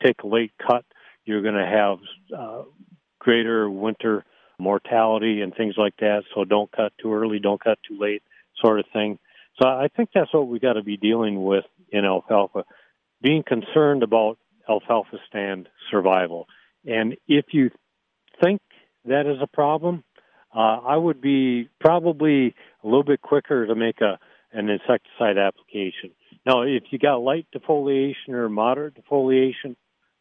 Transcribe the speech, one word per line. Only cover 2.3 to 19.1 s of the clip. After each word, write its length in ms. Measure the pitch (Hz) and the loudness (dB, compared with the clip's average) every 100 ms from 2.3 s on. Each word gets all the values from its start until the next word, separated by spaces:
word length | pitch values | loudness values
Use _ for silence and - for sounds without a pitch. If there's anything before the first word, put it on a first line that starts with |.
| - | -14
uh, 280 | 110 120 - _ - _ _ _ | -12 -14 -16 _ -20 _ _ _
greater 520 | 123 117 113 113 104 | 2 2 2 0 -2
winter 560 | 95 110 104 117 104 - _ _ - | -4 -6 -2 -2 -2 -6 _ _ -6
mortality 840 | 98 101 - 117 110 110 110 104 | -2 -2 0 2 2 2 0 -2
and 140 | 92 - | -4 -4
things 180 | 110 104 | -4 0
like 200 | 104 - | -2 0
that. 260 | 107 104 - | -2 -2 -4
So 100 | 104 | -6
don't 260 | 95 104 104 | 0 0 0
cut 220 | - 107 - | -4 -4 -4
too 140 | 113 | -4
early, 280 | 107 110 104 | -2 -2 -2
don't 200 | 101 104 | -2 0
cut 180 | 113 104 | 0 -2
too 160 | - 101 | -6 -6
late, 240 | 104 104 - _ _ - | -4 -4 -12 _ _ 0
sort 140 | 113 107 | 2 2
of 80 | - | 0
thing. 260 | 110 107 95 _ _ _ - | -4 -4 -6 _ _ _ 0
So 60 | 131 | 2
I 220 | 131 147 | 2 -2
think 220 | - 226 | -2 -2
that's 180 | 190 147 | 0 0
what 140 | 156 127 | 0 -2
we 140 | 117 | -2
gotta 220 | 127 107 | 0 0
be 140 | 104 101 | -4 -2
dealing 460 | 104 117 107 98 | 0 2 0 -2
with 220 | 95 98 - _ _ | 0 0 -2 _ _
in 140 | 104 | -2
alfalfa, 600 | 98 92 - 104 98 98 - _ _ _ _ _ | 0 0 2 0 0 -4 -10 _ _ _ _ _
being 220 | 135 156 | 0 0
concerned 600 | - 117 104 156 147 139 | 0 -4 0 2 2 2
about 340 | 113 113 110 113 _ _ - | 2 2 2 -2 _ _ -4
alfalfa 500 | 107 - 113 - 107 - | -2 0 -2 -2 -12 -12
stand 420 | 101 98 95 - _ - | -8 -6 -8 -12 _ -4
survival. 560 | 104 92 92 85 85 - _ _ _ 143 | 0 4 2 0 -6 -14 _ _ _ -6
And 300 | 113 113 - - | -2 -2 -4 0
if 200 | 143 - | 0 2
you 180 | 151 123 - _ _ _ _ _ - | 0 0 -2 _ _ _ _ _ 0
think 200 | 175 202 - _ _ _ | 0 0 -6 _ _ _
that 220 | 120 | -2